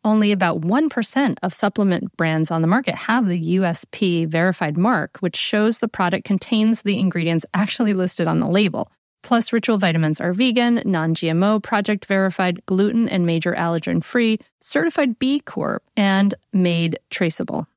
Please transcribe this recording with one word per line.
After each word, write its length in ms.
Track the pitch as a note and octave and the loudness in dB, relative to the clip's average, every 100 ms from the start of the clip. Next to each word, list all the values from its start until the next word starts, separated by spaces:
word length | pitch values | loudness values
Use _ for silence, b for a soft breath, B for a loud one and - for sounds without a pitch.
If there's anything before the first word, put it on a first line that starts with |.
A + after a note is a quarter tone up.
Only 300 | G#3+ G#3+ G#3 | 2 2 2
about 320 | G3+ F3+ E3 | 2 0 0
one 240 | D#3+ A#3+ D#4 | 0 0 0
percent 500 | - G#3+ C4 C4+ - | -2 -2 0 0 -2
of 100 | F#3 | -6
supplement 640 | - G3+ G#3 G3 F3 F#3+ - | -2 -2 0 0 0 -4 -4
brands 340 | E3 D#3+ D#3+ | -2 0 0
on 120 | E3 | 0
the 60 | D#3+ | 2
market 260 | A3+ B3+ | 2 0
have 320 | - - A#3+ G3+ | -6 -2 0 0
the 120 | F3 | -2
U 280 | D#3+ F#3 F#3 | 0 0 0
S 180 | E3 - | -2 -10
P 340 | - F#3+ E3+ | -2 0 0
verified 540 | D#3+ E3 F3+ F3 D#3 D3+ | 0 0 0 0 -4 0
mark, 400 | G#3 F#3 - - | 2 0 -2 -4
which 180 | F3+ - | -6 -4
shows 420 | - G#3+ G#3+ A3+ | -2 0 0 0
the 100 | A3 | -4
product 360 | - F3+ F#3 | -2 -2 -2
contains 560 | - G3 - A3 A3 A3+ | -2 -2 0 2 2 2
the 180 | G3+ G3 | -2 0
ingredients 460 | G3 E3+ E3 E3 - | 0 0 0 0 -2
actually 400 | F3 G#3 - A3 | -2 -2 0 0
listed 340 | F#3+ F3+ - D#3+ | 0 -2 -2 0
on 140 | D#3+ | 0
the 80 | D3+ | 2
label. 420 | F#3 G3+ - - _ _ _ | 2 2 -2 -8 _ _ _
Plus, 300 | - A#3 A3 | 0 0 2
Ritual 240 | A#3 A3+ G#3+ | -2 0 0
vitamins 420 | F#3+ E3 D#3 D#3 | 2 2 0 0
are 140 | F3 | -2
vegan, 480 | F3+ B3+ A#3+ A#3+ A#3+ - | 0 2 2 2 2 0
non-G 420 | F3 D#3+ D#3+ E3 | 0 0 0 0
M 140 | E3 | 2
O, 180 | G3+ G#3+ | 2 2
project 460 | - G#3+ G#3 G#3 - | 0 -2 0 -4 0
verified, 580 | G3 F#3+ F3 F3+ F3 | 0 0 0 -2 -2
gluten 460 | - F#3+ G#3 A#3 A#3 | -2 2 2 2 0
and 160 | F#3 E3+ | 0 0
major 260 | E3 F3 | 0 -2
allergen 500 | - E3+ E3+ F3+ E3+ | -2 -2 -2 -2 -4
free, 360 | - B3 A3+ A3 b _ | -2 0 0 0 b _
certified 560 | - C#4+ E4 - C#4 A3+ | -4 0 0 0 -2 0
B 220 | C4 C#4+ | -2 -2
Corp, 420 | - - - - _ - | -4 -6 -4 -6 _ 0
and 360 | G2 F#3+ - - _ | 2 4 2 0 _
made 440 | G3 F3+ E3+ E3 - _ | 0 2 2 0 -4 _
traceable. 580 | - E3+ - D#3+ D#3 D3 | -2 -2 -2 -6 -6 -8